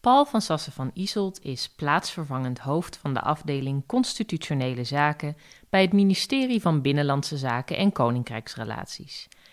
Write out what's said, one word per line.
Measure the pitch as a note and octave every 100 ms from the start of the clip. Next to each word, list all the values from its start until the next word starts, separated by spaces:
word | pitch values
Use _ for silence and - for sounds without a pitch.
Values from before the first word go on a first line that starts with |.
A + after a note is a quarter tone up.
Paul | A#3+ C4+
van | C#4+ A3
Sassen | - D#3 -
van | - C3
Iselt | - F#3+ G#3 F#3+ -
is | - B2+ -
plaatsvervangend | - D3 D#3+ - - D3 C3 C3 B2
hoofd | C#3 D#3 F3 -
van | D3
de | B2+
afdeling | - D3+ - C#3 C3+ C#3 -
Constitutionele | B3 B3+ - G#3+ D#3+ - C#3+ B2+ B2
Zaken | A#2+ C#3+ D3 D3+ D3 D3+ - - _
bij | F#3+
het | F#3+
ministerie | G3+ G3 F#3+ - C4+ B3+ A#3
van | F3 D#3
Binnenlandse | C3+ C#3+ C#3+ C#3+ - D3
Zaken | C3 A#2+ - -
en | G3+
Koninkrijksrelaties | - A#2+ B2 A#2+ A2 - - A2 A2 G2 - - - - - _